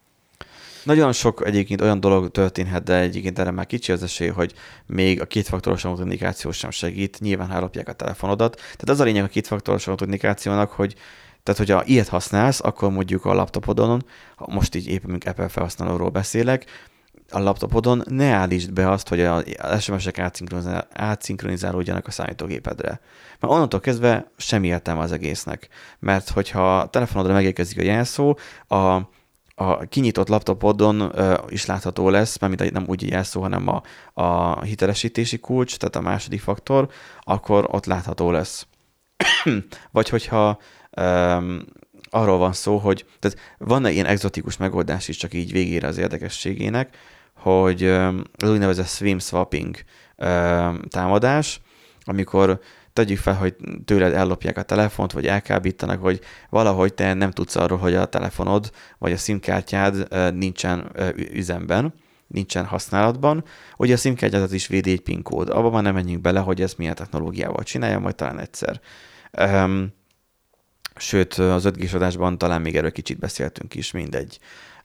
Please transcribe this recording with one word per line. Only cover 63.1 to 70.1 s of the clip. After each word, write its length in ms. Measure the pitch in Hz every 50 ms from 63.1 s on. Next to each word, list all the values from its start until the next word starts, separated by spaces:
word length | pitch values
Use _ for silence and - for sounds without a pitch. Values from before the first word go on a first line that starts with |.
| 120 131 139 147 151 160 156 - - - - - -
Ugye 180 | - - 123 123
a 20 |
sim 180 | 117 - 135 127
kártyádat 380 | 120 - 104 98 98 95 92
is 140 | 95 95 -
védi 240 | - 92 95 92 95
egy 100 | 92 90
pin 220 | - - 87 85
kód. 260 | - - - - 90 -
Abba 220 | - - 113 117
már 120 | 113 110
nem 120 | 101 101 95
menjünk 260 | 95 90 90 87 87
bele, 180 | 87 87 92 98
hogy 220 | 95 92 92 92
ez 120 | 92 92 -
milyen 200 | - 82 80 82
technológiával 680 | - - - - 76 80 82 92 92 - - - -
csinálja, 360 | - - - 123 123 110 101 98
majd 160 | 95 92 95
talán 240 | - - 64 - -
egyszer. 420 | - - - - - - - - - - - - - - - - - -
Öm, 640 | - - 95 98 98 98 95 95 95 98 95 101 - _ _ _